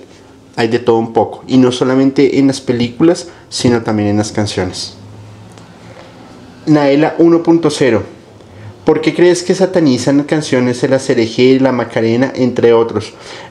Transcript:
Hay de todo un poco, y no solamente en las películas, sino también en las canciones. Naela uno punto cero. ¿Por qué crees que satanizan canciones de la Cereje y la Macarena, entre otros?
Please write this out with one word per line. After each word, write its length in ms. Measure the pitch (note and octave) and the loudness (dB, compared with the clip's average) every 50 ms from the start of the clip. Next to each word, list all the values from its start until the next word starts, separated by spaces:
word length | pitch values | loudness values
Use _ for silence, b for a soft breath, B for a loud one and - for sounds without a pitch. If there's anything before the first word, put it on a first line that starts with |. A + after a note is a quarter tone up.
| B B B B B B B B - - - | B B B B B B B B -20 -12 -4
Hay 120 | B2+ A#2 A2+ | -4 -2 -2
de 100 | A#2+ A#2 | -2 0
todo 200 | - A#2+ A2+ A2+ | 0 0 0 0
un 140 | A2+ A2+ | 0 0
poco, 300 | - A2+ G#2+ - - - - | 0 -2 -2 -2 -4 -12 -6
y 100 | - C3 | 0 2
no 160 | C3 B2+ B2 | 2 2 2
solamente 680 | B2 - C#3+ B2+ C3 C3+ C3+ C3+ C#3 C#3+ C#3 - - C#3 | 0 0 -2 0 0 0 0 0 2 2 2 2 2 2
en 100 | C#3 C3+ | 0 0
las 120 | C3+ - | 0 -2
películas, 680 | - C3+ A#2+ A#2 A#2+ A#2 - - E3 E3+ F3+ - - B B B B B | -6 -6 -4 -4 -4 -6 -2 0 2 2 2 0 -6 B B B B B
sino 340 | - - - B2 A#2+ A#2 | -8 -2 0 0 0 0
también 280 | A#2 A#2 G#2+ G#2 G#2 G2+ | 0 -2 -2 -2 0 0
en 80 | G#2 G#2+ | 0 -2
las 120 | G#2+ - | -2 -2
canciones. 640 | - A2 G#2+ G#2 - G2+ F#2 F2+ E2 - - - - - - - - - - - - - - - B B B B B B B B B B B B B B B B B B - - - - - | -4 -4 -4 -4 -4 -6 -6 -6 -8 -10 -14 -14 -16 -20 -20 -20 -20 -20 -20 -20 -20 -20 -20 -20 B B B B B B B B B B B B B B B B B B -20 -20 -20 -8 0
Naela 480 | D#3 D3+ D3 C#3+ C#3 C#3 D3+ D#3 D#3+ - - | 2 2 2 4 2 2 2 2 0 2 2
uno 240 | E3+ E3+ E3+ E3 | 4 4 4 2
punto 280 | E3 E3+ E3+ E3 D#3+ D3 | 2 2 2 2 0 -2
cero. 320 | - - C#3+ A#2+ A2+ G2+ - - - - - - - B B B B B B B B - - D#3+ | 0 0 0 0 2 0 -2 -6 -14 -20 -20 -20 -20 B B B B B B B B -4 -2 0
¿Por 100 | D#3 D#3 | 0 0
qué 140 | - D#3+ D#3 | -2 -2 0
crees 300 | - F3 F3+ F3 F3 - | 2 2 2 2 2 -2
que 100 | - F3 | -4 -2
satanizan 680 | F3 F#3 F#3 F#3+ F3 D#3+ C3+ B2 A#2 - C#3+ C#3 C#3+ C#3+ | 0 -2 0 0 0 2 2 0 0 0 0 0 0 0
canciones 560 | - E3 D3+ D3 - C3+ B2 B2 B2 B2 - | 0 -2 -4 -2 0 0 0 0 0 -2 -2
de 80 | D3 C3 | -2 0
la 100 | C3 C3 | 0 -2
Cereje 440 | - - B2+ A#2+ A2+ A2 - B2+ | 0 -2 0 0 -2 -2 0 2
y 160 | B2 C3 C3+ B2+ | 4 4 4 4
la 100 | C3+ C3 | 2 0
Macarena, 640 | B2+ A#2+ A#2 A#2 - B2 A2+ A2+ A2+ B2 C3+ B2 - | 0 -2 -4 -4 -2 -2 0 0 0 0 0 -2 -2
entre 380 | B2+ B2+ A#2+ A#2 A#2+ A#2 A#2 | -2 -2 -2 0 2 4 4
otros? 400 | A#2 A#2 A2+ - G#2 G#2 - - B B B B B B B B | 4 4 2 0 -2 -6 -8 -8 B B B B B B B B